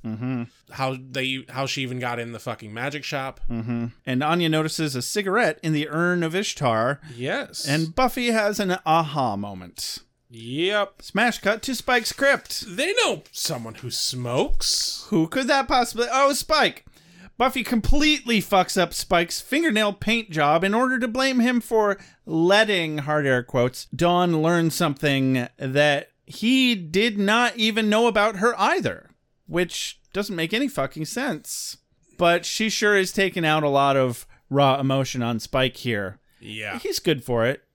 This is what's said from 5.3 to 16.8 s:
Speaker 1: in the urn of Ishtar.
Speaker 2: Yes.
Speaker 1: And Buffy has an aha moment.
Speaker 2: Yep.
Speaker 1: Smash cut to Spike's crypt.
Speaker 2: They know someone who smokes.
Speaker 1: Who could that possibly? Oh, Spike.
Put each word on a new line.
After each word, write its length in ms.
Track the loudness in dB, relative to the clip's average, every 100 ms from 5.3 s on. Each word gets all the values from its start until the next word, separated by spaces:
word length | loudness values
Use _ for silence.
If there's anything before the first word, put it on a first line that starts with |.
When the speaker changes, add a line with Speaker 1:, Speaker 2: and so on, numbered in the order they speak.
| 0 0 -2
Speaker 1:
in 100 | -2
the 140 | -2 -2
urn 340 | -2 0 0
of 120 | -2
Ishtar. 640 | -2 -4 -2 0 2 0 -2 -10
Speaker 2:
Yes. 520 | -10 -6 -6 -8 -10 -2
Speaker 1:
And 260 | -2 -2
Buffy 340 | 0 0 0 0
has 300 | 0 0 0
an 200 | -2 -2 2
aha 500 | 2 2 0 -2 -2
moment. 600 | -8 -12 -16 -12 -10 -10 _ _ _
Speaker 2:
Yep. 720 | -18 -10 -2 0 0 -2 _
Speaker 1:
Smash 360 | -6 0 0 0
cut 220 | -2 -2
to 120 | -4
Spike's 380 | -6 0 0 0
crypt. 520 | 0 2 2 -2 -10 -8 -4
Speaker 2:
They 160 | -2 0
know 180 | 0 -2 -8
someone 420 | -8 -6 -6 -8
who 160 | -12 -8
smokes. 1160 | -4 -4 -4 -2 0 2 2 2 -2 -2 -8 -2
Speaker 1:
Who 180 | 0 2
could 180 | 0 2
that 200 | 0 2
possibly? 380 | 0 0 -2 -2
Oh, 220 | 2 2
Spike. 540 | 2 0 2 2 0